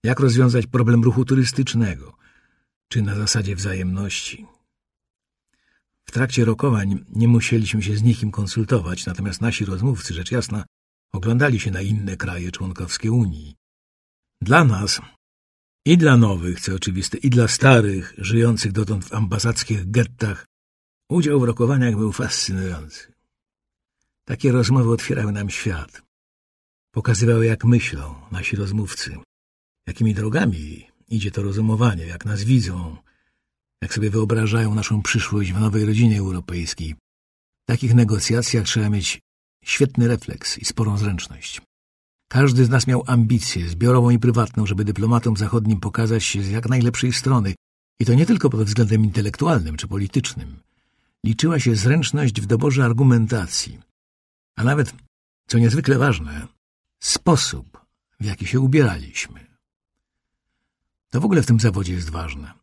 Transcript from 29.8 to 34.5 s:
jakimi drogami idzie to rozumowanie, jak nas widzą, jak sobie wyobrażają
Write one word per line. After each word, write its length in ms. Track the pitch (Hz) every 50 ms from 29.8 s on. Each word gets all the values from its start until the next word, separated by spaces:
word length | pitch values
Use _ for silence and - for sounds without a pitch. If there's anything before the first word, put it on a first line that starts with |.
| _
jakimi 280 | - - - 113 110 104
drogami 720 | 98 107 107 110 - 101 - 92 80 76 76 85 - - _ _ _ _ _
idzie 220 | 117 110 98 101
to 120 | - -
rozumowanie, 640 | 101 101 98 107 110 110 110 107 120 120 98 82 82
jak 180 | 85 87 85 -
nas 200 | 104 107 101 101
widzą, 520 | 113 131 127 101 90 90 90 85 80 76 - _ _ _ _ _ _ _ _ _ _ _ _ _ _ _ _
jak 120 | - - -
sobie 160 | 107 107 107
wyobrażają 640 | 98 110 110 101 117 110 110 107